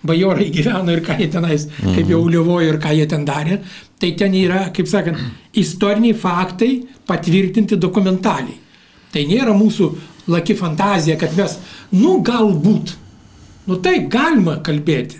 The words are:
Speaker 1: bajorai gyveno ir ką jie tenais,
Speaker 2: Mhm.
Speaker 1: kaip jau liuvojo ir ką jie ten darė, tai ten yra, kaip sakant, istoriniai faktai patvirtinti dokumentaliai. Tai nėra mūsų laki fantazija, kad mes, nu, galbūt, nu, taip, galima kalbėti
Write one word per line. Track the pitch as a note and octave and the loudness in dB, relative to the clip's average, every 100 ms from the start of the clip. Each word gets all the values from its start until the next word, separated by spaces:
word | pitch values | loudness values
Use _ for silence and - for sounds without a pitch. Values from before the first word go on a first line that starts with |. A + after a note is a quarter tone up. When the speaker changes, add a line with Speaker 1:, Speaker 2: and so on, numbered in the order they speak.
Speaker 1:
bajorai | D#3 E3 F#3+ F3+ F#3+ | 0 0 2 2 0
gyveno | D3+ D3+ F#3+ F3+ | 0 0 0 0
ir | E3+ | -2
ką | D#3+ - | -2 -2
jie | E3+ | -2
tenais, | E3+ E3 D3+ D3+ | 0 0 -2 -4
Speaker 2:
Mhm. | - G2+ F2+ | -4 0 2
Speaker 1:
kaip | E3 | 2
jau | E3 E3+ | 2 2
liuvojo | E3+ E3 F3 E3 | 2 2 2 2
ir | D#3 | 0
ką | D#3 | 0
jie | D#3 D3 | 0 2
ten | D#3+ C#3+ | -2 -2
darė, | C#3+ D3+ G3+ - - - _ | -2 -2 -4 -6 -20 -20 _
tai | F3 | -4
ten | - G3+ | 0 0
yra, | F#3+ F3+ F#3 F#3+ | 2 2 0 -2
kaip | F#3 F3 | -4 0
sakant, | G3 D#3+ D#3+ B2+ - - | 0 -2 -4 -8 -12 -6
istoriniai | - D#3+ F3+ G3+ G#3 A#3 | -2 -2 0 0 2 2
faktai | A3 F#3 F3 F#3 - A#3+ C4 - - - | 2 0 -2 -2 0 0 0 -6 -18 -4
patvirtinti | E3+ - F3+ F#3+ A3 G#3 G3+ | -4 2 2 2 0 2 2
dokumentaliai. | F3 G#3+ F#3+ F#3 A3 F3 B2 - - _ _ _ _ | 2 2 2 0 0 -2 -6 -12 -20 _ _ _ _
Tai | D3+ D3 | -4 0
nėra | G#3+ B3 G3+ | 0 2 4
mūsų | G#3+ - E3 - - - - | 2 2 -2 -2 -16 -14 -2
laki | E3+ E3 G#3+ | -2 0 -2
fantazija, | F3 D3+ G3 G3 D#3 D#3 | -2 -2 0 0 0 0
kad | D#3+ D#3+ | -2 -2
mes, | G3 - - - - | -2 -4 -16 -20 -2
nu, | F#3 C#4+ F#4 | 2 4 4
galbūt, | G#3 A#3+ G#3+ E3 F3+ A3 - - - - - - - - - | 2 2 2 2 2 2 -2 -12 -20 -20 -20 -20 -20 -16 -6
nu, | F#3 | -2
taip, | F4+ F4+ - | 0 0 0
galima | A#3 D#4 D4 E3+ C#3+ | 0 2 2 2 -2
kalbėti | - D3+ D3 C3+ B2 - | -4 -2 0 -2 -4 -12